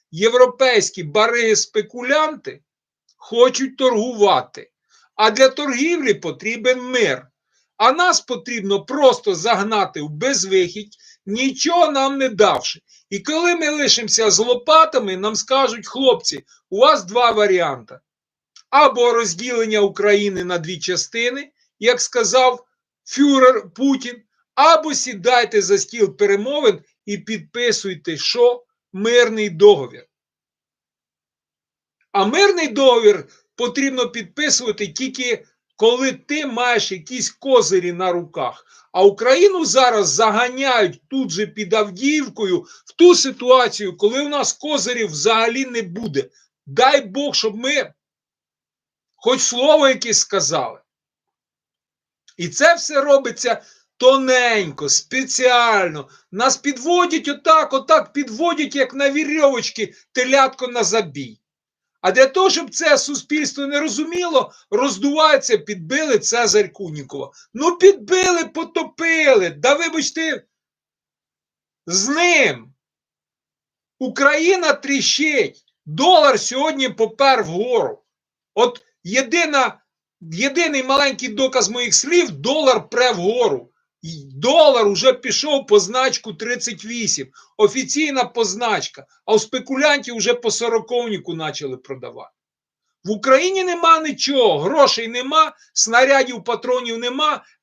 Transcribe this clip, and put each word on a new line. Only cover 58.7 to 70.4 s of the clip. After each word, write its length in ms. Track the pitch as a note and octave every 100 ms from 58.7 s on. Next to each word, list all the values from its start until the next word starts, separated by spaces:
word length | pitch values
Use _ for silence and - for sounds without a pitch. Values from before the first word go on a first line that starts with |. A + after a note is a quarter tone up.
| C#4
як 180 | B3+
на 160 | C4 C#4
вірьовочці, 840 | C#4 D4+ D4+ C#4+ B3 - - G#3+ - _
телятко 560 | - B3+ C4+ C4 C4+ B3
на 160 | A#3+
забій. 560 | F#3+ A3 F3+ C3+ B2 G#2+ _ _ _ _ _ _
А 120 | F#3
для 140 | G3 C4
того, 240 | F4+ F#4
щоб 200 | F4 C4+
це 280 | - D#4+ C#4
суспільство 680 | - C#4+ - D4+ D4 - C#4
не 140 | C#4+
розуміло, 720 | D4+ A3 D#4+ F4 F4 D4 - - _
роздувається, 880 | G#3 C4+ F#3+ C#4 D4+ D#4 C#4 - G#3+
підбили 600 | D#3+ G3 D#3+ C#4 D#4 A3+
Цезарь 540 | - A#3 A#3 G#3+ G#3
Кунікова. 580 | - F#3 D3+ C3+ C#3+ - - _
Ну 220 | A3+ D#4+ F4
підбили, 680 | F#4+ E4+ G#3 F#4 F#4 F4
потопили. 1080 | D4 D#4 E4 - D#4+ - E4 D#4+ D4+ A#3 F3
Да 240 | D3 A#3+
вибачте, 680 | D4 E4+ D#4+ - - D#4+ B3+